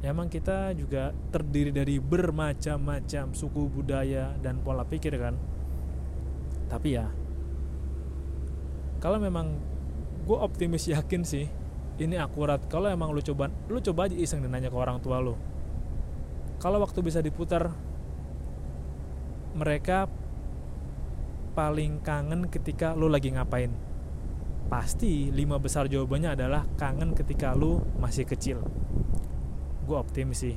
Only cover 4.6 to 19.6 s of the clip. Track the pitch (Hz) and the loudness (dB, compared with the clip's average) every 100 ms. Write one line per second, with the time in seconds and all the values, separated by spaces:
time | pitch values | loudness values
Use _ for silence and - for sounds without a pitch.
4.6 | 139 131 120 160 151 135 120 120 - - | 0 0 0 -2 0 0 0 -2 -2 -4
5.6 | - - - - - - - - - - | -2 -4 -2 -4 -4 -4 -4 -4 -4 -2
6.6 | - 117 151 123 110 - - - - - | -2 0 2 0 0 -4 -4 -4 -4 -4
7.6 | - - - - - - - - - - | -4 -4 -4 -4 -6 -6 -6 -4 -4 -4
8.6 | - - - - 165 214 202 175 160 147 | -6 -6 -4 -2 2 2 2 0 0 -2
9.6 | - - - - - - 160 220 202 - | -2 -4 -4 -4 -4 -4 2 2 2 0
10.6 | 170 165 - 151 151 175 170 143 151 - | 0 2 2 0 2 0 0 -2 -2 -4
11.6 | - - - - 160 175 147 147 147 139 | -6 -6 -6 -2 0 0 -2 0 2 2
12.6 | - 160 202 180 156 147 143 139 139 - | 2 0 2 2 0 0 0 0 0 -2
13.6 | - 233 - 165 190 180 165 156 127 127 | -2 0 0 2 2 2 0 0 0 0
14.6 | 127 123 123 123 123 127 127 113 - - | 0 0 0 0 0 0 2 -2 -4 -4
15.6 | - - - - - - - - - - | -2 -2 -2 -2 -2 -2 -4 -4 -4 -2
16.6 | 175 208 202 - 170 160 151 143 165 170 | 2 2 2 2 2 2 0 0 0 2
17.6 | 170 160 - - - - - - - - | 2 -2 -6 -6 -6 -6 -6 -6 -6 -6
18.6 | - - - - - - - - - 156 | -6 -6 -6 -6 -6 -6 -6 -6 -6 -2